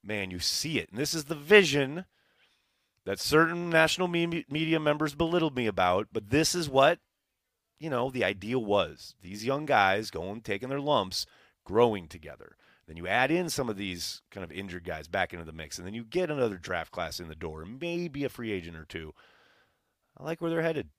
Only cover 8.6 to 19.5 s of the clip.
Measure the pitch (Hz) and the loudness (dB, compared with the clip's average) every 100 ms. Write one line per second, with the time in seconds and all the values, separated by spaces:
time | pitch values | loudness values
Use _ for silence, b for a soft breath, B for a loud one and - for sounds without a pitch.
8.6 | 107 101 82 76 - - 87 101 113 139 | 4 4 4 -4 -20 -18 -14 -6 -2 -2
9.6 | 151 123 95 101 107 - 92 107 110 101 | 4 6 6 4 -2 -6 -8 -10 -6 -4
10.6 | 127 139 143 139 95 - - b b b | -4 -4 2 2 2 -4 -10 b b b
11.6 | - 98 120 104 82 90 80 69 - _ | -2 4 4 4 -6 -16 -16 -18 -20 _
12.6 | b b - 82 87 110 131 170 175 139 | b b -16 -10 -2 0 2 0 0 -4
13.6 | 123 101 98 87 85 - _ - 87 80 | -4 -4 -6 -6 -8 -12 _ -12 -10 -10
14.6 | 98 90 85 78 76 95 90 87 80 80 | -10 -10 -8 -8 -4 -2 -2 -4 -12 -12
15.6 | 78 - 90 110 113 170 175 147 120 95 | -12 -12 -10 -10 -6 -4 -4 0 -2 -2
16.6 | 85 87 78 - 82 - 85 78 82 78 | -6 -6 -6 -6 -6 -6 -12 -10 -10 -10
17.6 | 85 127 170 170 175 139 139 - 113 101 | -14 -10 -8 -6 -6 -4 -6 -6 -6 -6
18.6 | 85 82 78 85 78 - b b b | -6 -14 -12 -12 -12 -16 b b b